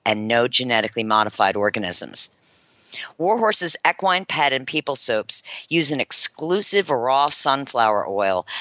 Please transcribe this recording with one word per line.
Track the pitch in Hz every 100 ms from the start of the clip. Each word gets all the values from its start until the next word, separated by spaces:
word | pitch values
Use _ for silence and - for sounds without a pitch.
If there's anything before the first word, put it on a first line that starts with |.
| -
and | 107 107
no | 117 123
genetically | 123 127 113 110 -
modified | 110 107 107 - 98 98
organisms. | 104 110 92 90 60 - - _ _ _ _ _ - - - -
Warhorse's | 175 233 220 - 175 - 156
equine, | 175 190 180
pet, | 190 156 143
and | 131 131
people | 151 147 139
soaps | - 110 104 - - - -
use | 165 143
an | 143
exclusive | 113 - - - 160 190 196 202 175
raw | 131 123 135 143
sunflower | - 151 135 139 123 110 104 -
oil | 98 98 92 - -